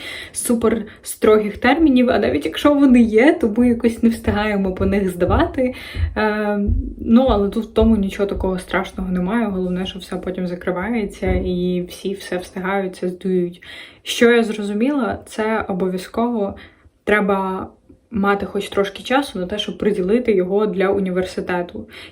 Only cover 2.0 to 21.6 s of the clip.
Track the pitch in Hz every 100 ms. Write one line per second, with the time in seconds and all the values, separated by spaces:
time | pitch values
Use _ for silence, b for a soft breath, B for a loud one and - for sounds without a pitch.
2 | 247 202 - 294 320 - 294 285 277 240
3 | 214 214 277 320 226 208 247 233 233 233
4 | 233 226 - 202 214 202 190 185 190 196
5 | 190 175 180 214 339 - 254 B B B
6 | B - 214 208 208 208 202 - - -
7 | - 233 262 208 202 226 220 - 226 214
8 | 196 - 196 190 190 185 - 180 196 -
9 | 185 180 180 233 214 185 180 180 190 190
10 | - 180 185 185 180 175 - 175 202 240
11 | 196 - 190 185 180 180 180 180 180 -
12 | 196 196 - 180 - 190 185 196 185 180
13 | 185 180 190 185 175 175 B B B B
14 | - - 233 233 202 214 202 208 262 294
15 | 202 - - - 220 220 - 185 185 180
16 | - 220 233 233 196 B B B B _
17 | - 208 196 196 190 190 - - _ -
18 | _ 196 196 202 - 202 - 202 196 -
19 | - 262 277 185 180 208 - 180 220 185
20 | 185 240 247 196 180 202 214 180 190 202
21 | 185 180 185 - - 180